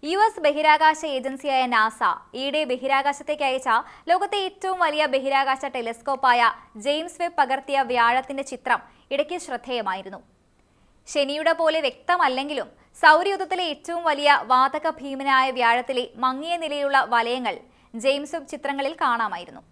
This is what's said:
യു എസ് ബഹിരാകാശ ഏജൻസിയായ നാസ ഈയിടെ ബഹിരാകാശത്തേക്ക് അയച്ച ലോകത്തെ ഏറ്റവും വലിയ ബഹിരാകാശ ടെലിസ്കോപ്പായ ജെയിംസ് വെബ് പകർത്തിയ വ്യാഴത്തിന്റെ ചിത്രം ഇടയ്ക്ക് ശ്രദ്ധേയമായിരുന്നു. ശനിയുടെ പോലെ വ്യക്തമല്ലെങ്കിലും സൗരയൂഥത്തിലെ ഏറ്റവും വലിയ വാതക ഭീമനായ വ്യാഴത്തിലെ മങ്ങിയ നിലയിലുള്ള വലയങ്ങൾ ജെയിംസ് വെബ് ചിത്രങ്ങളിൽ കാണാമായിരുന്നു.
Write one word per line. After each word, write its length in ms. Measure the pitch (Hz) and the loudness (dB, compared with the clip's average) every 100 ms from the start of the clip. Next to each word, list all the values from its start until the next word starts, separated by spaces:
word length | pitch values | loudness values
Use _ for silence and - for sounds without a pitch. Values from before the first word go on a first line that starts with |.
യു 160 | 294 370 440 | -4 0 0
എസ് 160 | 427 | 2
ബഹിരാകാശ 560 | 302 294 311 302 311 311 320 269 | 0 2 4 6 6 2 -2 -4
ഏജൻസിയായ 480 | 262 262 285 269 254 | -6 -6 -2 0 2
നാസ 300 | 240 220 220 214 170 - - | 2 2 2 -2 -2 -8 -8
ഈയിടെ 200 | 269 285 302 | -4 -2 -2
ബഹിരാകാശത്തേക്ക് 760 | 247 262 269 277 277 294 302 277 | -4 0 0 0 -4 -6 -2 -2
അയച്ച 220 | 262 254 226 302 - - | -2 0 0 0 -16 0
ലോകത്തെ 280 | 359 403 403 381 | 0 0 -2 -4
ഏറ്റവും 300 | 370 381 370 | -6 -6 0
വലിയ 220 | 339 302 302 | 0 2 0
ബഹിരാകാശ 480 | 269 269 269 269 262 277 254 | 0 0 0 0 -2 -4 -6
ടെലിസ്കോപ്പായ 680 | 233 233 - 269 262 240 233 - - 214 | -8 -8 -6 0 2 4 4 2 -14 -8
ജെയിംസ് 360 | 220 294 339 - | -2 -2 -4 -6
വെബ് 160 | 349 339 | -6 0
പകർത്തിയ 420 | 269 269 277 277 254 | 0 0 -2 -2 0
വ്യാഴത്തിന്റെ 540 | 247 233 247 262 277 277 | 2 4 2 -2 -8 -8
ചിത്രം 300 | 247 - 233 - _ _ | -10 -2 -2 -2 _ _
ഇടയ്ക്ക് 240 | 277 294 349 - | -4 -2 -4 -8
ശ്രദ്ധേയമായിരുന്നു. 720 | 247 254 247 202 190 196 190 - _ _ _ _ _ _ _ - | -10 -6 -6 -4 -6 -10 -16 -20 _ _ _ _ _ _ _ -6
ശനിയുടെ 400 | 302 277 294 320 330 | -2 -2 0 0 2
പോലെ 200 | 330 320 285 | 2 0 -2
വ്യക്തമല്ലെങ്കിലും 800 | - - 359 311 254 285 285 202 - _ - | -6 -2 2 2 0 -4 -6 -8 -12 _ 4
സൗരയൂഥത്തിലെ 640 | 320 311 370 392 370 370 349 | 8 8 4 -2 -2 -4 -4
ഏറ്റവും 300 | 294 - 339 330 | -6 -8 -4 -2
വലിയ 300 | 285 294 285 214 | 2 4 4 4
വാതക 380 | 254 262 302 320 311 | 2 2 0 -6 -6
ഭീമനായ 520 | 277 269 277 262 262 254 | -10 -6 0 2 2 2
വ്യാഴത്തിലെ 480 | 233 233 240 262 247 - | 2 2 0 -4 -6 -4
മങ്ങിയ 320 | 254 262 320 349 | -4 -4 -6 -6
നിലയിലുള്ള 360 | 320 294 277 277 233 | -4 -4 0 2 2
വലയങ്ങൾ 440 | 240 233 254 240 180 - _ _ 226 | 0 0 -2 -4 -8 -12 _ _ -4
ജെയിംസ് 320 | 254 285 285 339 | 0 0 -2 -10
വെബ് 160 | 277 | -10
ചിത്രങ്ങളിൽ 440 | 302 285 277 277 320 | -10 -6 -4 -4 -2
കാണാമായിരുന്നു. 600 | 285 233 220 175 175 165 - | -2 0 -2 -6 -12 -20 -20